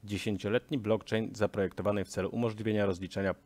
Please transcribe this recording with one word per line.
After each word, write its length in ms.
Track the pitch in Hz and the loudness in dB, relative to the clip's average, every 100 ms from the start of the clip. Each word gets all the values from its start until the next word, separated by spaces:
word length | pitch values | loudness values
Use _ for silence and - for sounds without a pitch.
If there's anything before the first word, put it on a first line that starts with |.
dziesięcioletni 720 | 104 101 - 98 104 117 - 147 | -4 -4 -2 -2 0 0 0 -4
blockchain 560 | 104 107 - 110 110 | 2 0 2 -2 -2
zaprojektowany 720 | - 104 101 95 - 95 104 | 0 0 2 -2 0 0 0
w 40 | 92 | -2
celu 200 | - 92 | -2 -2
umożliwienia 580 | 113 117 107 110 107 101 | 0 0 0 0 2 2
rozliczenia 480 | 90 92 - 98 90 | 2 -4 -2 0 -2